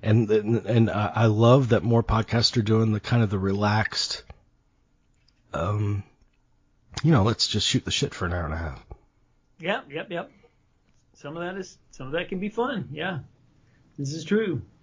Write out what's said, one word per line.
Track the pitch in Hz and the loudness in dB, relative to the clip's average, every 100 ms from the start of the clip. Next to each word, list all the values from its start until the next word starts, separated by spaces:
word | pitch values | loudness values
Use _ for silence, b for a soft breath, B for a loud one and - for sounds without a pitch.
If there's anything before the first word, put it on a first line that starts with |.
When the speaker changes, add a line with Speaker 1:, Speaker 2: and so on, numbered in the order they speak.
Speaker 1:
and, | 110 110 107 | 4 4 4
and, | 107 104 117 98 | 2 2 -2 2
and | 113 113 | 4 4
I, | 101 107 | 2 -2
I | - 113 | 2 2
love | 107 117 131 123 | 6 6 6 6
that | 113 | 2
more | 117 117 | 4 2
podcasts | - 110 110 117 113 123 | 2 0 0 0 0 0
are | |
doing | 104 110 113 | 2 2 2
the | 107 | 0
kind | - 117 | 0 0
of | 107 | 2
the | 98 | 0
relaxed, | 98 101 104 104 107 - - - - - _ _ _ _ _ _ _ _ _ _ _ | -2 0 0 0 -2 -4 -6 -8 -14 -20 _ _ _ _ _ _ _ _ _ _ _
um, | 71 85 104 104 101 - _ _ _ _ _ _ _ _ - | -4 -2 -2 -2 -4 -8 _ _ _ _ _ _ _ _ -2
you | 151 | 2
know, | 143 | 4
let's | 101 113 - | 4 0 -2
just | 107 - | -2 0
shoot | 127 | -2
the | - | -2
shit | - - | -4 -4
for | - 90 | -4 -6
an | |
hour | 87 | -4
and | 76 | -4
a | 78 | -6
half. | 80 67 - - _ _ _ _ _ _ | -8 -10 -16 -20 _ _ _ _ _ _
Speaker 2:
Yep, | 165 233 143 | -8 -8 -8
yep, | 147 - | -14 -10
yep. | 170 - _ _ _ _ _ _ _ _ | -10 -10 _ _ _ _ _ _ _ _
Some | _ 143 165 | _ -14 -10
of | |
that | 175 190 | -10 -10
is, | 185 - _ | -14 -18 _
some | - 131 | -16 -8
of | |
that | 160 175 | -8 -6
can | 185 | -6
be | 202 | -6
fun. | 226 254 233 131 | -4 -4 -4 -8
Yeah, | 143 175 170 - _ _ _ b b b - | -8 -6 -6 -12 _ _ _ b b b -10
this | 139 | -8
is | 160 | -8
true. | 165 208 214 139 - _ | -2 0 0 -4 -8 _